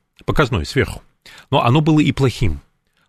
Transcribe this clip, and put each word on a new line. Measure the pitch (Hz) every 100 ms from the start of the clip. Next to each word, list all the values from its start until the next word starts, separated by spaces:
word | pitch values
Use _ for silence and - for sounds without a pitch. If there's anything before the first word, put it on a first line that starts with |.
| _ _ -
Показное, | 104 135 113 76
сверху. | - 107 - - _ - - -
Но | 135
оно | 117 139
было | 156 156
и | 147
плохим. | - 135 - 104 73 - _ _ _